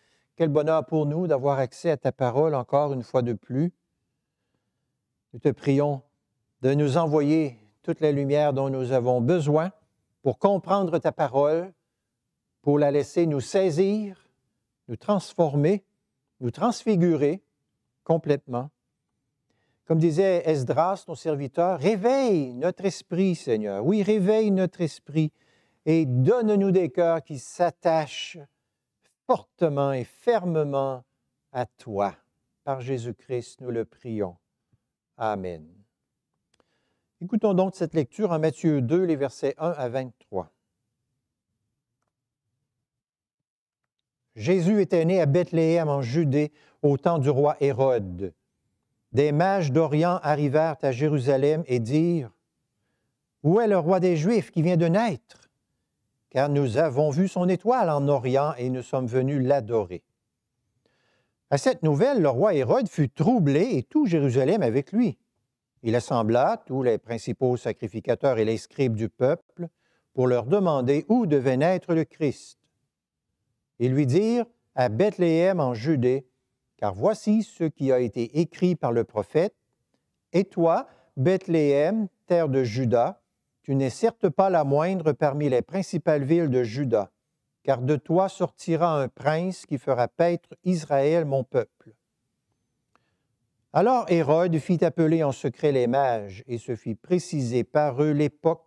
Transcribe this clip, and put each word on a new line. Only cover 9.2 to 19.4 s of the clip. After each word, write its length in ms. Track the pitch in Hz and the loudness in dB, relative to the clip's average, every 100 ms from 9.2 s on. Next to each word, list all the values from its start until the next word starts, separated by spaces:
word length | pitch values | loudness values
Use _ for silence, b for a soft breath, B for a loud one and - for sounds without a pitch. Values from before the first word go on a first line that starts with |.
besoin 500 | 120 180 147 151 180 - _ _ _ _ | 2 0 2 0 0 -8 _ _ _ _
pour 160 | 139 120 | -4 0
comprendre 580 | 196 196 165 196 180 160 | 0 0 0 0 0 0
ta 140 | 160 | -2
parole, 600 | - 143 135 147 165 185 _ _ _ _ _ _ _ _ _ | -2 -2 2 2 0 -4 _ _ _ _ _ _ _ _ _
pour 160 | 143 147 | 0 2
la 100 | 147 | 2
laisser 380 | 143 131 175 170 | 0 -2 -2 0
nous 120 | 143 | -2
saisir, 880 | - 196 190 151 196 214 202 185 _ _ _ _ _ _ - | -2 0 0 2 0 0 -6 -14 _ _ _ _ _ _ -14
nous 80 | 113 | -12
transformer, 880 | - 202 - - 160 143 151 202 _ _ _ _ _ - | -2 -2 -2 -2 0 2 0 0 _ _ _ _ _ -8
nous 100 | 123 | -8
transfigurer 920 | 131 226 - 226 190 175 156 143 185 _ _ _ _ _ _ | -2 -2 -2 0 2 2 2 0 -2 _ _ _ _ _ _
complètement. 680 | - 165 151 143 - 123 139 _ _ _ _ _ _ _ | -2 -2 0 -2 -2 -8 -8 _ _ _ _ _ _ _